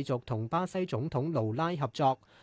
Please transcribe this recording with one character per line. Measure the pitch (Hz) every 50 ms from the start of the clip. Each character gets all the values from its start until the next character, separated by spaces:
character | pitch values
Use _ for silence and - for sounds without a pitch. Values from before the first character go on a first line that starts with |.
| 139
續 | - 135 123 -
同 | - 127 110 113 113
巴 | - 170 185
西 | 175 - 190 185
總 | 180 - 110 131 160
統 | - 123 135 165
盧 | 165 131 110 110 107
拉 | 131 160 170 180
合 | 147 143 123 -
作。 | - 151 135 131 - _ - - -